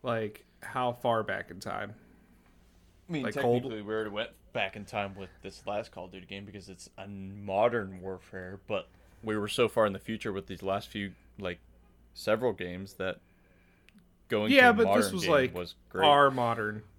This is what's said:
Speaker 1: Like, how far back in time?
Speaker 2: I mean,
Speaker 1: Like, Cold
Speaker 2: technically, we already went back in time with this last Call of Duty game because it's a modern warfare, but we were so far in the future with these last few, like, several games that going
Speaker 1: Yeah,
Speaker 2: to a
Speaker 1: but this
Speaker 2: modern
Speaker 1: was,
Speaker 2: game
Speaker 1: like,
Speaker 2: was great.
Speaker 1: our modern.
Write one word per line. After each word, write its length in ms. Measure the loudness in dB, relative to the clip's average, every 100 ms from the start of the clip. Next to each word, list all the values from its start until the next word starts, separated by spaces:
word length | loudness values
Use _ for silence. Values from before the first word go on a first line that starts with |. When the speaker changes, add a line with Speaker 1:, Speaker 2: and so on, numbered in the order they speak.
Speaker 1:
Like, 420 | -2 -2 -4 -8 _ _
how 320 | -8 -2 -2
far 300 | 0 2 2
back 280 | 0 -4 -6
in 80 | -12
time? 340 | -8 -8 -8 -12 -20 -20 _ _ _ _ _ _ _ _ -8
Speaker 2:
I 20 |
mean, 100 | -4
Speaker 1:
Like, 120 | -4
Cold 280 | 0 2 2
Speaker 2:
technically, 180 | 0 -8
we 120 | -4
already 160 | -4 -4
went 200 | -6 -8 -10 _
back 220 | -4 -4
in 100 | -4
time 300 | -6 -4 -4
with 140 | -8 -14 -14
this 240 | -16 -12
last 260 | -6 -6 -6
Call 140 | -12
of 60 | -14
Duty 140 | -16
game 200 | -14 -14
because 240 | -12 -16 -18
it's 200 | -20 -20 -16
a 100 | -14
modern 920 | -12 -12 -10 -2 4 4 4 -4 -10
warfare, 580 | -10 -10 -12 -12 -12 -14 -4
but 200 | -4 -4 -20 -20 -10
we 140 | -4 -2
were 100 | -2
so 200 | 2 2
far 180 | 4
in 80 | 2
the 60 | 2
future 320 | -6 -6 -4
with 140 | -6 -8
these 160 | -8
last 260 | -2 -2 -4
few, 220 | -8 -8 -10 _ -10
like, 200 | -8 -8 _ -20 _ _ _
several 380 | -6 0 2 2
games 400 | -2 -6 -8 -12
that 240 | -6 -6 -6 _ _ _ _ _ _ _ -20 _ _ _
going 240 | 0 6
Speaker 1:
Yeah, 120 | 8
Speaker 2:
to 60 | 8
a 40 |
Speaker 1:
but 220 | 6 4
this 100 | 4
Speaker 2:
modern 80 | 2
Speaker 1:
was, 80 | -2
Speaker 2:
game 80 | 2
Speaker 1:
like, 240 | 4 2
Speaker 2:
was 200 | -4 -10 -14 _
great. 180 | 2 6
Speaker 1:
our 240 | 8 6
modern. 520 | 4 0 0 -4 -6 -14